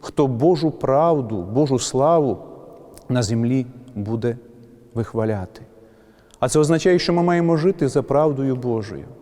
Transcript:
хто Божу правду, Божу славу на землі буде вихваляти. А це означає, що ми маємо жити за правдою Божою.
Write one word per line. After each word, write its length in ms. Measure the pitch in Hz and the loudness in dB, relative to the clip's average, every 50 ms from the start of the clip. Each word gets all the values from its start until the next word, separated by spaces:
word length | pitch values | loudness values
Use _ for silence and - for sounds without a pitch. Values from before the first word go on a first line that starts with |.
| - | -14
хто 240 | - - - 147 135 | -10 -2 0 0 0
Божу 440 | 127 113 127 170 185 151 156 160 | 2 2 2 2 2 2 0 -2
правду, 680 | - - - 127 131 139 160 170 165 147 127 110 110 101 | -4 -2 -2 0 2 2 4 4 2 0 0 -4 -6 -6
Божу 380 | 87 95 104 131 151 139 135 123 | -6 -4 0 0 2 2 2 -2
славу 580 | - - - 127 135 156 170 165 151 131 101 - - - - - - - - - - - - - - - | -2 -2 0 2 2 4 4 4 2 0 -2 -4 -8 -18 -18 -20 -20 -20 -20 -20 -20 -20 -20 -20 -6 -2
на 140 | 127 127 117 | 0 0 0
землі 420 | 95 117 113 117 120 127 135 127 123 - - - - - | 0 0 0 0 0 0 0 -2 -4 -10 -20 -20 -14 -10
буде 420 | 104 101 104 113 113 110 120 117 123 - - - - - - - - - - - | -8 -6 -4 -4 -2 -2 -4 -4 -4 -12 -20 -20 -20 -20 -20 -20 -20 -20 -10 -6
вихваляти. 680 | 117 113 - - 113 110 110 110 101 92 90 - - - - - - - - - _ - - _ _ _ _ - _ | -6 -6 -4 -4 -4 -2 -2 -2 -4 -6 -10 -14 -20 -20 -20 -20 -20 -20 -20 -20 _ -20 -20 _ _ _ _ -8 _
А 100 | - 127 | -4 0
це 100 | - 156 | 2 2
означає, 400 | 151 147 165 160 - 185 180 180 | 2 4 2 2 4 4 4 4
що 140 | - - 175 | 2 0 0
ми 100 | 175 170 | 2 2
маємо 340 | 175 175 170 170 165 165 156 | 2 2 2 2 2 2 2
жити 300 | 151 185 196 - 147 135 | 2 0 0 2 -2 0
за 160 | 123 151 127 | 0 -2 -2
правдою 520 | - 135 143 156 156 147 131 135 135 131 | 2 2 2 2 2 2 0 -2 -2 -2
Божою. 500 | 127 123 123 117 113 104 104 98 71 76 - - - | -2 -2 -2 -2 -2 -4 -6 -10 -12 -12 -14 -18 -20